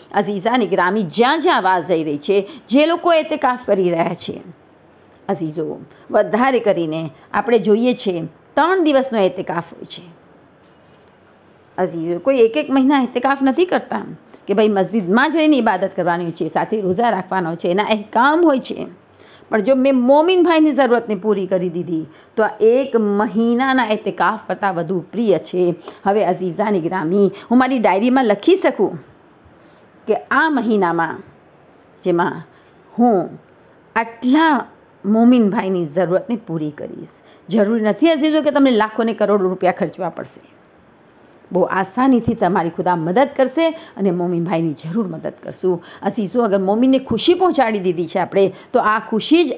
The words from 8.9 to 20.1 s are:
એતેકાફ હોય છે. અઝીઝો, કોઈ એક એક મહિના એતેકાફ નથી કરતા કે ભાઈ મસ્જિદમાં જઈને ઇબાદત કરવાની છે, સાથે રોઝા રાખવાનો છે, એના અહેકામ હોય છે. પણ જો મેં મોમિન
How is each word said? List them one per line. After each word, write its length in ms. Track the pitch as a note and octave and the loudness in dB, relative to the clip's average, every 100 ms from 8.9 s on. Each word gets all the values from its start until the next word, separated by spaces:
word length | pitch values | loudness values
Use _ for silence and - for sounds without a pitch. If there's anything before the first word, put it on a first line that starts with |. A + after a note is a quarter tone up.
| C4+ C4 A3+ | 2 0 0
એતેકાફ 560 | F#3 F#3 - E3 - | 0 -2 -8 -8 -10
હોય 100 | - | -18
છે. 180 | - - F3 E3 _ - _ _ _ _ _ _ _ _ _ _ _ _ _ - | -18 -18 -20 -20 _ -20 _ _ _ _ _ _ _ _ _ _ _ _ _ -6
અઝીઝો, 400 | F#3 E3 E3 F3 | -6 -4 -6 -2
કોઈ 200 | C4+ C4+ | 0 4
એક 180 | A3+ C4+ | 2 2
એક 140 | D4 | 0
મહિના 320 | C4+ C4 C#4+ | 2 2 2
એતેકાફ 360 | B3 B3 C4 C4+ | 0 -2 -2 0
નથી 220 | C4+ C4 | 0 0
કરતા 400 | F4+ C#4 - A3 D3+ D#3+ _ - - | 0 -2 -4 -10 -10 -16 _ -20 -4
કે 60 | |
ભાઈ 140 | G3+ G#3+ | 0 2
મસ્જિદમાં 640 | G3 F3 A3 F3 A3 D4 | 2 0 -2 0 0 2
જઈને 240 | D#4+ D#4 C#4 | 2 2 2
ઇબાદત 340 | A3+ F#3 F#3+ - | 2 -2 -4 -2
કરવાની 340 | F3 E3+ F3 | -2 -2 -4
છે, 180 | D#3+ D#3+ | -6 -4
સાથે 320 | D#3 E3 A3 | -4 -2 -2
રોઝા 300 | F#3+ F#3 A#3+ | -2 0 0
રાખવાનો 440 | G3 F#3 F#3+ E3 | -2 -4 -4 -4
છે, 140 | E3+ F#3 | -4 -2
એના 140 | F#3 | -2
અહેકામ 640 | G#3 G#3+ G3+ A3+ C4+ D#4+ | 0 -4 -2 0 2 4
હોય 140 | E4 C4 | 4 2
છે. 280 | - - F3 - _ _ - - - | -2 -12 -12 -16 _ _ -20 -20 -4
પણ 120 | A3 | -2
જો 140 | G3+ | 2
મેં 220 | C4 C4+ C4+ | 2 2 2
મોમિન 480 | A#3+ | 4